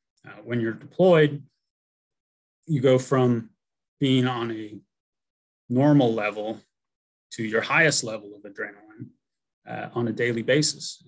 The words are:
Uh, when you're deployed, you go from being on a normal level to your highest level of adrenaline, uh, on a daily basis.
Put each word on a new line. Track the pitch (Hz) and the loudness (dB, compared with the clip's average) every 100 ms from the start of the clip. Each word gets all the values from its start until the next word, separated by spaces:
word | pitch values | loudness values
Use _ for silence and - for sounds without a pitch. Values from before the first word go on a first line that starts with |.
| _ _ - | _ _ -20
Uh, | 101 | -18
when | 110 120 | -6 -4
you're | 113 | -4
deployed, | 110 - - 180 170 151 147 - _ _ _ _ _ _ _ _ _ _ _ - | -6 -8 2 4 6 4 0 -14 _ _ _ _ _ _ _ _ _ _ _ -4
you | 147 | 0
go | 131 131 | 4 2
from | 127 135 127 120 113 _ _ _ _ - | 2 0 2 0 -4 _ _ _ _ -4
being | 139 131 127 | 0 0 0
on | 120 117 | -4 -8
a | 110 107 101 _ _ _ _ _ _ _ _ - | -8 -12 -16 _ _ _ _ _ _ _ _ -4
normal | 123 147 147 123 | 2 4 6 4
level | 110 104 104 107 110 _ _ _ _ _ _ _ | 0 -4 -6 -8 -10 _ _ _ _ _ _ _
to | - | -10
your | 110 110 | -4 -2
highest | - 151 160 - | 0 2 2 2
level | 117 110 104 | -2 -8 -12
of | 104 | -20
adrenaline, | 104 101 104 101 - 107 123 _ _ _ _ _ - | -18 -12 -12 -14 -20 -20 -20 _ _ _ _ _ -16
uh, | 113 107 | -12 -10
on | 120 120 | -6 -6
a | |
daily | 107 120 117 | -2 -4 -2
basis. | 113 139 147 - - - | 0 0 0 -4 -12 -16